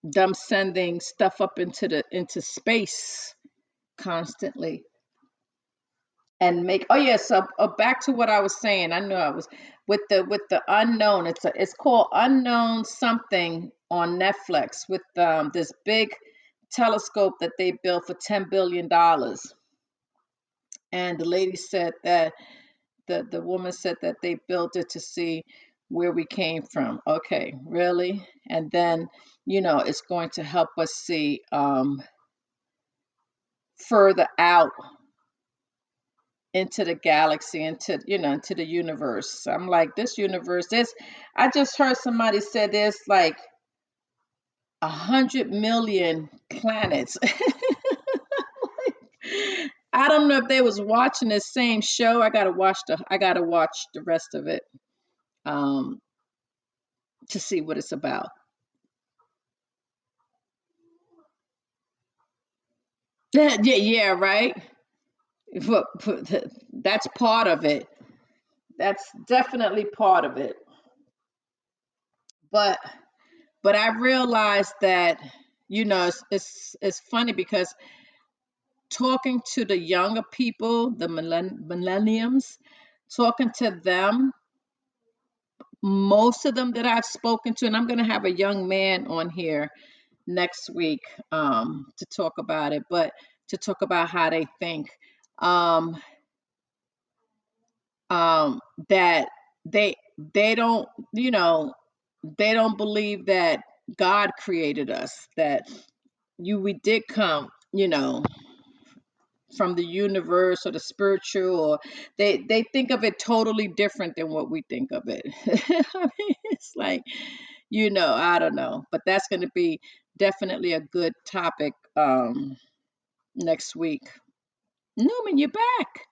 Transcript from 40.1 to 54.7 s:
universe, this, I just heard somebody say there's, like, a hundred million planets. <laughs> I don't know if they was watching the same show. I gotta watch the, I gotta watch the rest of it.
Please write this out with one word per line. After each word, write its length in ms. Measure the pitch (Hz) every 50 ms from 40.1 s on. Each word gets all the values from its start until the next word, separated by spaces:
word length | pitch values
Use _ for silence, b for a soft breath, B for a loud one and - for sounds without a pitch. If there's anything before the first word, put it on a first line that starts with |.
| -
universe, 520 | - 202 190 190 180 - 139 180 180 175 -
this, 240 | 220 233 240 233 - B B B B B B B B
I 140 | - 247 262
just 240 | - 294 277 269 -
heard 200 | - 285 262 254
somebody 440 | - - 254 233 233 226 220 202 202
say 280 | 208 - - 226 208 202
there's, 300 | 185 208 208 214 208 - - -
like, 280 | 202 190 175 160 156 - - - _ _ _ _ _ _ _ _ _ _ _ _ _ _ _ _ _ _ _ _ _ _ _ _ _ _
a 60 | - 156
hundred 600 | 156 151 170 190 247 269 262 - - 269 208 -
million 800 | 196 208 214 220 233 233 226 214 202 190 175 170 160 160 156 151 - - _ _
planets. 680 | - - - 220 220 214 214 185 151 - - - - -
<laughs> 40 | - - - - - 403 - - - 523 - - - 523 - - - 554 539 269 - _ 554 554 - - - 539 508 - - - 508 508 - - - _ _ B B B 403 403 415 392 381 359 330 277 B B _ _
I 160 | - 254 269 302
don't 200 | 302 302 302 285
know 100 | 285 269
if 100 | 233 -
they 120 | 269 262
was 200 | 254 233 202 202
watching 500 | 202 208 220 240 254 277 - - 247 226
the 100 | 208 202
same 400 | - - - 254 247 240 226 214
show. 420 | 214 - - - 240 226 233 240
I 80 | 226 220
gotta 220 | 220 214 196 190
watch 260 | 175 185 190 190 190 - -
the, 120 | - 160 160 - -
I 100 | 190 190
gotta 240 | 196 185 180 180
watch 340 | 175 165 170 170 160 - - - - _
the 100 | _ 156
rest 320 | 156 170 165 160 - - -
of 120 | - 143
it. 160 | 156 165 - - _